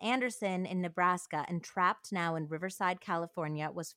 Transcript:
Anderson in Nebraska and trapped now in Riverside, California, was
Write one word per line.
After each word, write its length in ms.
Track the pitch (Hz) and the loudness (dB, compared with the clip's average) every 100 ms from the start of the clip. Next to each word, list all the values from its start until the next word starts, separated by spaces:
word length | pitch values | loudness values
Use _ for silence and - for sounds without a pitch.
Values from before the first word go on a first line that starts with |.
Anderson 640 | 220 254 247 - 196 185 185 | 0 2 0 0 0 0 0
in 160 | 185 | 0
Nebraska 640 | 175 175 180 180 - 156 - | 0 4 4 4 0 -4 -2
and 160 | 170 | -4
trapped 480 | - 196 180 - - | -2 2 2 2 -2
now 240 | 190 170 165 | -2 0 0
in 140 | 151 | -2
Riverside, 500 | 160 185 - 185 180 | -4 -4 0 0 0
California, 680 | - 170 170 - 151 151 151 | 0 -2 -2 -4 -2 -2 -2
was 240 | 175 160 | -4 -8